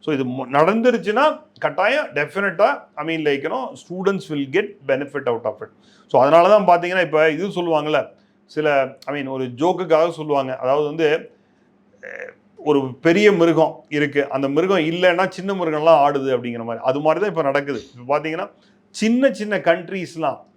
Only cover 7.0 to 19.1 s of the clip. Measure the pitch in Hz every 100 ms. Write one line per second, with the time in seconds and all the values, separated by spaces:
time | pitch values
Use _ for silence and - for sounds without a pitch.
7 | 165 156 160 147 196 180 175 156 151 151
8 | - _ _ _ _ - 151 143 131 131
9 | - 143 131 135 131 123 160 170 180 156
10 | 170 156 156 143 131 127 127 143 147 160
11 | 156 160 - _ _ _ _ _ _ _
12 | - - - - _ _ 151 143 131 123
13 | 165 180 208 190 170 156 151 - - 147
14 | 147 143 135 135 139 143 185 190 156 170
15 | 180 170 190 185 185 196 170 151 156 160
16 | 143 143 135 127 120 117 113 113 127 139
17 | 151 160 208 165 143 143 143 123 - 120
18 | 123 147 156 160 196 _ _ _ _ -
19 | 220